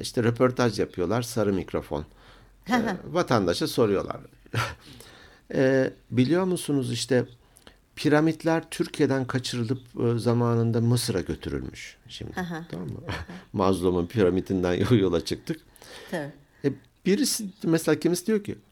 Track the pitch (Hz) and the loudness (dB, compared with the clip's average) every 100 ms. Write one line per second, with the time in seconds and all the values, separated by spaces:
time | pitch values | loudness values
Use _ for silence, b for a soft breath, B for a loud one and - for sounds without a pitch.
0 | - - 120 117 127 123 123 104 87 - | -6 0 0 4 2 2 0 0 -2 -2
1 | 87 113 120 117 101 95 80 82 - 73 | -2 -2 -2 0 0 0 -2 -6 -4 -6
2 | - B B B B _ - 240 220 185 | -8 B B B B _ -2 0 0 -4
3 | - 160 170 120 90 87 - - 113 95 | -4 -2 2 2 2 0 0 2 2 2
4 | - - - - - 117 - - B B | -2 -8 -14 -20 -8 -4 -4 -8 B B
5 | B B B B - - 131 135 131 - | B B B B -6 0 4 4 2 -4
6 | - 120 127 170 185 175 - 143 123 117 | -2 2 4 4 2 0 0 0 0 -4
7 | - 127 123 - B B B B _ - | 0 0 0 -8 B B B B _ -4
8 | 151 151 160 156 160 160 - - 170 - | 2 4 4 2 0 0 -2 -6 -4 0
9 | 139 135 127 131 120 123 117 127 - - | 2 2 0 -2 -2 -4 -2 -4 -6 -2
10 | 117 117 117 117 120 117 117 117 117 123 | 0 2 2 2 2 2 2 2 2 2
11 | - 92 80 73 - 71 67 - - - | 0 -2 -2 -6 -6 -6 -8 -12 -16 -18
12 | - - - - 175 160 170 170 165 98 | -18 -14 -10 -8 -8 -8 -10 -12 -10 -10
13 | - - - - - 101 95 92 90 90 | -10 -10 -12 -16 -8 0 2 2 2 0
14 | 87 113 90 92 - 95 90 90 98 120 | 0 2 2 2 0 0 0 0 4 4
15 | 95 85 - 85 - 165 _ B B B | 4 0 -2 -6 -6 -10 _ B B B
16 | B 175 147 - _ _ 143 127 _ _ | B -8 -8 -14 _ _ -4 -4 _ _
17 | - 208 277 - 202 - - 160 160 156 | 0 2 0 -2 -8 -4 0 2 2 2
18 | 165 175 - 214 147 - _ | 2 0 0 -2 -2 -12 _